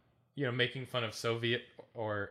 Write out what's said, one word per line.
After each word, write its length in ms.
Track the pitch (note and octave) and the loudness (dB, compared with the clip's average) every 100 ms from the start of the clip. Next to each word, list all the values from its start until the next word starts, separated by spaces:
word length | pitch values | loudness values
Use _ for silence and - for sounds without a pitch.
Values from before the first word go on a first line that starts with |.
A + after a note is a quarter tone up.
| _ _ _ | _ _ _
you 120 | - C3+ | -2 0
know, 60 | |
making 340 | B2 B2 C3 B2+ | 2 2 0 -4
fun 180 | B2+ | -2
of 80 | A2+ | -2
Soviet 480 | - A#2+ A#2 A#2 A#2+ - - - | 0 0 2 2 2 0 -18 -14
or, 380 | A#2+ G#2+ G#2 G2 | -6 -2 -2 -2